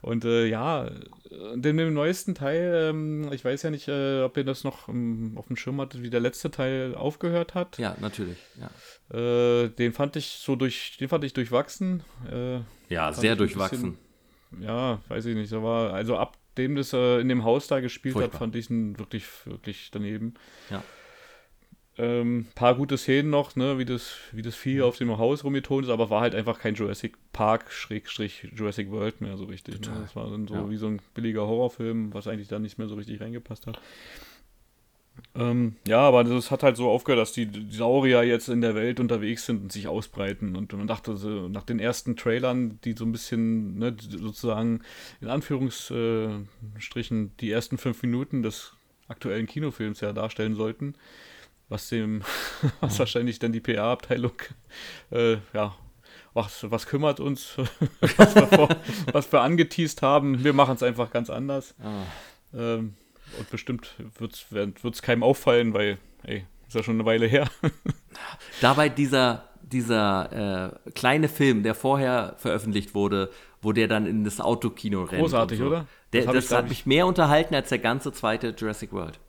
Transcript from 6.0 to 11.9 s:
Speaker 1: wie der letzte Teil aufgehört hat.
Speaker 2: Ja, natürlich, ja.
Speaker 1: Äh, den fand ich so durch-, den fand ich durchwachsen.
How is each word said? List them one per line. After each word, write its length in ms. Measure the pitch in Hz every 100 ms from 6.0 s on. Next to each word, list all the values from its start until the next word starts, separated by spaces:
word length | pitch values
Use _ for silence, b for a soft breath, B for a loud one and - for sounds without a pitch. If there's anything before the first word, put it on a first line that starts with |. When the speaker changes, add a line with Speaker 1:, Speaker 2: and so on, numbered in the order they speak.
Speaker 1:
wie 60 | 120
der 100 | 120
letzte 320 | 120 - 160
Teil 440 | - 131 131 127 -
aufgehört 600 | 139 151 175 170 170 180
hat. 220 | 175 -
Speaker 2:
Ja, 180 | 107 85
natürlich, 380 | 104 107 90 87 - -
ja. 580 | - - - - _ 113
Speaker 1:
Äh, 520 | 120 120 120 120 117
den 240 | 117 120
fand 220 | - 143 151
ich 100 | -
so 280 | - - 131
durch-, 420 | 131 117 - -
den 100 | 135
fand 140 | 165
ich 100 | 143
durchwachsen. 720 | - 117 120 - - 185